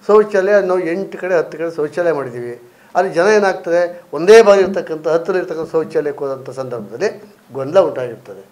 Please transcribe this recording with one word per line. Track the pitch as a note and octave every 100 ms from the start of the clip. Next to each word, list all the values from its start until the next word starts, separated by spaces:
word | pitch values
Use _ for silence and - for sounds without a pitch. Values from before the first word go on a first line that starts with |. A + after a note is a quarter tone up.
| -
ಶೌಚಾಲಯ | G#3 G#3 G3+ F#3+ G#3 F#3
ನಾವು | F#3 F3
ಎಂಟು | F3+ F3+ D#3+
ಕಡೆ | F3+ F3+
ಹತ್ತು | - D#3
ಕಡೆ | E3 D#3+
ಶೌಚಾಲಯ | D3 D#3+ E3+ D3
ಮಾಡಿದ್ದೀವಿ. | C3+ A#2+ A#2+ A#2+ - _ _ -
ಅಲ್ಲಿ | F#3+ D#3
ಜನ | F#3 G#3+
ಏನಾಗ್ತದೆ, | G3 F3+ F3+ E3+ F3 F3 - C#3+
ಒಂದೇ | F3 A3+ G#3
ಬಾರಿ | G3 F#3
ಇರ್ತಕ್ಕಂಥ, | F#3 E3 D#3 D#3
ಹತ್ತಿರ | E3 E3+ F#3
ಇರ್ತಕ್ಕಂಥ | E3+ D#3+ D#3+ D#3+
ಶೌಚಾಲಯಕ್ಕೆ | D#3 D#3+ D3 C#3+
ಹೋದಂಥ | C#3 C3+ C3 B2+
ಸಂದರ್ಭದಲ್ಲಿ | B2+ A#2+ G2+ A#2 G3+ - - _ _ B2
ಗೊಂದಲ | C3+ F#3 D#3+
ಉಂಟಾಗಿರ್ತದೆ. | C3+ B2 A2 - G2 -